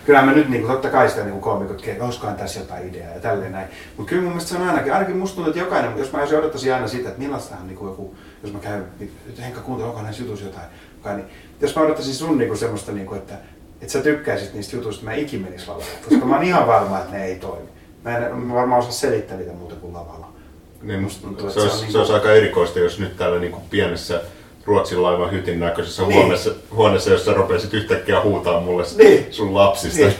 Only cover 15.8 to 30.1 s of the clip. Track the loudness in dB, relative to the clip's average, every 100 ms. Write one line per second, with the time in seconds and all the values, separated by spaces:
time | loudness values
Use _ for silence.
15.8 | -12 -8 2 2 4 2 2 2 4 4
16.8 | 2 -4 -6 -6 -6 -8 -10 -12 -14 -20
17.8 | -20 -14 -6 -4 -4 -4 -2 0 2 2
18.8 | 0 -2 0 0 -2 -10 -10 -12 -14 -14
19.8 | -14 -14 -14 -16 -18 -20 -20 -20 -20 -16
20.8 | -8 -4 -4 -6 -12 -8 -4 0 0 0
21.8 | 0 2 4 4 8 6 6 2 2 2
22.8 | 0 0 -6 -2 -2 0 -2 -8 -4 0
23.8 | 0 -2 -4 -4 -6 -14 -20 -8 2 2
24.8 | 2 2 2 2 0 -2 -2 -2 -2 -2
25.8 | -4 -2 4 6 6 4 0 -4 -4 4
26.8 | 4 4 4 4 4 2 2 0 0 -2
27.8 | 0 -2 2 2 2 0 0 0 0 0
28.8 | 2 8 10 10 4 -4 0 4 4 4
29.8 | -2 4 4